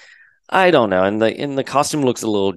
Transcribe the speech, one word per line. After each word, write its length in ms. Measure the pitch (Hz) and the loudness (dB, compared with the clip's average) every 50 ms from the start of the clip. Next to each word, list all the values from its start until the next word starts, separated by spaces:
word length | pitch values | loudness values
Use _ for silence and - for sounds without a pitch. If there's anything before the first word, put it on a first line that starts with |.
| - - - _ _ _ _ _ _ - | -20 -20 -20 _ _ _ _ _ _ -2
I 220 | - 180 190 180 | 0 2 4 4
don't 200 | 165 139 117 101 | 4 4 2 2
know. 120 | 95 92 92 | 2 2 2
And 160 | 98 104 107 | 2 2 0
the, 80 | 110 110 | 0 0
and 300 | - - 143 143 139 135 | 0 -2 -6 -6 -4 -6
the 60 | 131 | -6
costume 400 | - - 135 147 - - 151 139 | -2 -2 -2 -2 0 -2 -2 -2
looks 180 | 127 117 - | -2 -2 -2
a 80 | - 113 | -4 -4
little 220 | 104 101 98 98 92 | -2 -2 -2 -2 -4